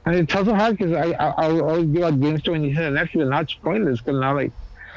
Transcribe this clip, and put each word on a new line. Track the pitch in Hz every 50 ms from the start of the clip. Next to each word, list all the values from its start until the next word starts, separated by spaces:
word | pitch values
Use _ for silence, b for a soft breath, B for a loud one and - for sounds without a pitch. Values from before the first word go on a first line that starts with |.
| -
and | 165 170
it's | 180 165 - -
also | 196 196 214 220
hard | 196 214 233 214 180
'cause | 202 165 170
I, | 151 151 170
I, | 165 - 151 151
I | - 151 160 156
would | 160 165 143
always | 151 160 175 170 156
give | 147 175 175
out | 165 147 131
games | 135 147 156 156 -
to | 180
when | 170 156 151
you | 139 139
said | 160 165
an | 151 139 151
extra, | 175 170 - 170
but | 147 131
now | 139 156
it's | 165 - -
pointless | - - 156 180 220 208 147 127 117
'cause | 123 147 139
now, | 135 131 135 139
like, | 143 131 123 - - - - - B B B B